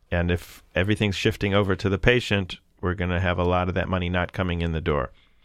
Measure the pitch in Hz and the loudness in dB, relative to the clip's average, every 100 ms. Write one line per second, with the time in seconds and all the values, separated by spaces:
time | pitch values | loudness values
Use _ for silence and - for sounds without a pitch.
0 | _ 87 85 85 - - - - 98 104 | _ -2 0 -2 -4 -20 -6 -2 0 2
1 | 104 92 110 - 101 98 98 92 98 95 | 0 0 -2 0 2 2 2 0 0 2
2 | 123 123 - 101 92 - _ _ 90 85 | 4 2 2 0 -2 -10 _ _ -4 -2
3 | 90 87 92 90 87 90 90 92 87 92 | 0 0 0 2 2 2 0 -2 -2 -2
4 | 87 90 87 - 90 85 85 80 80 71 | 0 -2 -2 -2 -2 -2 -2 -2 0 0
5 | 62 - _ _ | -2 -10 _ _